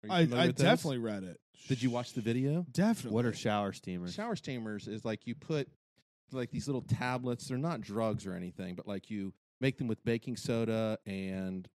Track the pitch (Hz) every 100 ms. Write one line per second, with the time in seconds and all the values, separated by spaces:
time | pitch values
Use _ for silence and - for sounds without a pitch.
0 | 107 180 160 120 170 143 135 240 160 127
1 | 113 104 92 - _ - - 131 127 120
2 | 123 127 110 120 135 160 165 165 208 220
3 | 120 110 123 - 117 104 101 90 - 90
4 | 90 87 226 214 - 127 110 104 - 107
5 | 113 110 - 113 - 156 127 _ _ _
6 | _ _ _ 131 120 - 123 131 - -
7 | 123 127 127 120 - 127 160 143 - 104
8 | 113 104 95 90 90 - 90 87 - 98
9 | - 107 98 - _ _ 131 - 120 107
10 | - 117 - 117 - 117 113 110 110 107
11 | - 95 95 95 95 92 92